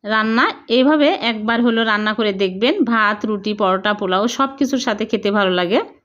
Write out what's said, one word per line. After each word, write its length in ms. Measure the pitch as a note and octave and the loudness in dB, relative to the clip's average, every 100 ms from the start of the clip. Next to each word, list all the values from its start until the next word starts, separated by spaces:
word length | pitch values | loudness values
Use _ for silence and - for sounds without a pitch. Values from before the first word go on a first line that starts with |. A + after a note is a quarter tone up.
রান্না। 400 | G#3 A3 A3 A3+ F#4 - - B3+ | -2 0 2 2 0 -2 -2 2
এইভাবে 320 | C4 D4+ D4 G4 A#3 | 4 4 2 2 -2
একবার 280 | A3 G#3+ A#3 A#3+ | -2 -2 2 2
হলো 140 | A3+ A3+ | 2 0
রান্না 220 | G#3 G#3+ G#3+ | 0 0 0
করে 140 | G#3+ F#3+ | -2 0
দেখবেন, 320 | F#3+ F#3 A#3+ G4+ B3 | -2 0 0 0 0
ভাত, 280 | A3+ G#3 G#3+ G#3+ | 2 0 0 -4
রুটি, 240 | G#3 G#3 G#3 | -4 -4 -2
পরোটা, 320 | G3 F#3+ G#3 G#3 | 0 0 0 -2
পোলাও 240 | F#3+ F#3 A3+ - | 0 0 0 -2
সব 140 | C4+ C#4 | -4 -2
কিছুর 240 | C4+ C4 A#3+ | -2 -2 -2
সাথে 180 | G#3+ A3+ | -4 -4
খেতে 180 | G#3+ G3+ G#3 | -2 0 0
ভালো 140 | F#3+ F3+ | 2 0
লাগে 220 | F3 A#3 A4+ - | 0 0 -2 -16